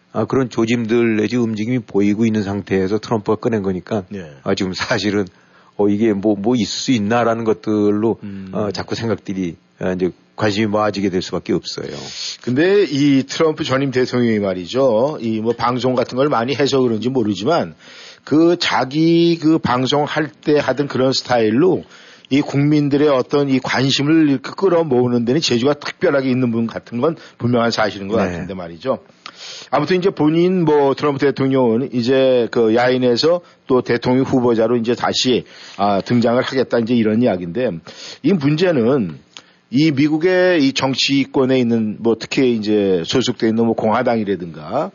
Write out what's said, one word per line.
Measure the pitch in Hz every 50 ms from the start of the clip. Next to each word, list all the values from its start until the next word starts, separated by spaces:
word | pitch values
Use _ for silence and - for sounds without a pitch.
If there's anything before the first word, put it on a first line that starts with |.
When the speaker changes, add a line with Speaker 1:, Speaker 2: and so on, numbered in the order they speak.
| _ _
Speaker 1:
아, | - 107 110
그런 | - - 131 131 117
조짐들 | - 117 113 110 123 120 117 107 117 120 120 117 110
내지 | 107 107 104 120
움직임이 | 123 117 113 113 104 107 113 127 127
보이고 | 101 - - 98 101 101 104 101 117 113
있는 | 107 110 101
상태에서 | 98 98 101 92 - 98 95 95 92 104 107
트럼프가 | - - 120 110 98 - 110 -
꺼낸 | - 123 113 107 95
거니까, | 98 92 90 - - 113 104 92 - 104
Speaker 2:
예. | 98 87 76 71 69 -
Speaker 1:
아, | - 98
지금 | - 101 92 90
사실은, | - - - 127 110 92 104 98 104 98 87 _ _ _ _ _ _ _ _ _ -
어, | 104 104
이게 | 101 104 113 113 104
뭐, | 98 95 110 104
뭐 | 101 98 117 127
있을 | 120 101 -
수 | - - - -
있나라는 | 131 113 101 101 117 120 117 113 113 113 117
것들로, | 110 107 - - 110 107 104 104 104 104 104 107 117 101 -
Speaker 2:
음. | - 101 98 98 95 95 95
Speaker 1:
어, | 98 104 104
자꾸 | 92 101 98 - 113
생각들이, | 101 113 117 104 92 - - 101 95 92 85 80 - _ _ _ -
아, | 104 92 92
이제 | 90 92 87 - _ _ _ -
관심이 | - 110 110 98 104 113 107
모아지게 | 101 107 107 107 98 98 98 101
될 | 87 92
수밖에 | 85 - - 87 - - 101
없어요. | 85 - - - - - 71 71 71 67 65 - - - - - -
Speaker 2:
근데 | - 117 123 135 165 185 196 208 196
이 | 135 147 135 143 147 139 135 123
트럼프 | - - - 165 156 156 147 160
전임 | - 127 135 139 139
대통령이 | 120 127 127 117 - 123 120 117 110 104
말이죠. | 101 98 92 92 90 82 107 127 139 131 110 107 123 147 156 -
이 | 113 113 110 110
뭐 | 107 117 117
방송 | - 117 120 123 123 113 131 127
같은 | 123 120 - - 123
걸 | 139 151
많이 | 135 113 117 127 135
해서 | 113 143 135 139 135
그런지 | 127 123 113 107 107 127
모르지만 | 135 131 110 104 101 90 101 131 170 160 107 85 78 - - - - - - - - - -
그 | - 135 156 165 170 175 170
자기 | - - - 113 131 131 135 156 160 165 170 170 170 170 170 165
그 | 143 156 165 160
방송할 | - - 123 123 131 123 147 143 147 139 - 156 160 143 - _ -
때 | 165 147 147
하던 | 135 - 127 127 143 120
그런 | - 120 127 135 127
스타일로 | - - - 123 120 113 107 107 127 165 185 156 101 - - - - - - - - - -
이 | 131 143
국민들의 | 143 - - 139 143 147 151 151 147 143 139 139 147 151
어떤 | 139 127 120 - - 143 143 139
이 | 135 127
관심을 | - - - 107 131 135 127 - 139 147 160 165 156 147
이렇게 | 139 127 - - - -
끌어모으는 | 190 190 170 165 170 156 123 123 123 123 120 120 117
데는 | 113 127 170
재주가 | 156 - 123 117 117 143 147
특별하게 | 143 - - - - - 175 143 139 135 135
있는 | 123 127 131 120
분 | 113 117 117 113
같은 | - 95 - - 113 120
건 | 123 160 160 - - - - -
분명한 | 117 120 120 120 117 117
사실인 | 110 - 110 104 95 101 98 95
것 | 110 113
Speaker 1:
네. | 98 92
Speaker 2:
같은데 | 90 85 80 85 95
말이죠. | 92 87 85 85 80 80 131 120 104 - _ _ _ - - - - - - - - - -
아무튼 | - 143 147 147 185 185
이제 | 170 196
본인 | - - 147 151 160 165 175 180 190 185 170
뭐 | 151 151 147 139 139 131
트럼프 | - 151 151 139 127
대통령은 | 147 139 131 - 135 135 135 135 127 117 110 117 139 - -
이제 | 123 117 123 135 135 135 131 127 123 117 107
그 | - 120 117 110 110
야인에서 | 120 120 127 127 127 127 123 120 113 127 156 175 175 - - - _ _ -
또 | 131 123 120
대통령 | - 120 120 - 127 127 131 135
후보자로 | - - 131 120 123 117 107 113 113 123 120
이제 | 113 117 120
다시, | - - 90 98 - - 131 120 98 78 - - - - - - -
아, | 98 104 101 98
등장을 | 90 - 123 120 113 120 117 127
하겠다 | 123 - 135 131 120 - - 120
이제 | 117 107 127
이런 | 120 110 107 107 113
이야기인데 | 123 120 98 90 90 87 82 117 127 117 87 82 - - - - - - - - -
이 | 147 202
문제는 | 170 135 143 151 156 185 180 170 135 110 117 139 139 104 85 76 67 - _ - - - _ _ _ _ -
이 | 107 131 156 160
미국의 | 147 127 147 151 156 156 160 185 185 180 180 180 180 165 139
이 | 135 131
정치권에 | - 135 135 131 - - - 139 139 131 135 - 143 131 127 131 131
있는 | 123 117 117 113 110 107 98 -
뭐 | 107 117 113 110
특히 | - - - 143 135 123 120
이제 | 110 104 107 107 104 101 98 92 87 82
소속돼 | - - 135 113 117 120 - 120 113
있는 | 110 113 117
뭐 | 113 110
공화당이라든가 | - - 110 104 120 127 123 120 113 107 95 98 85 90 85 78 78 76 80 104 135 165 196 -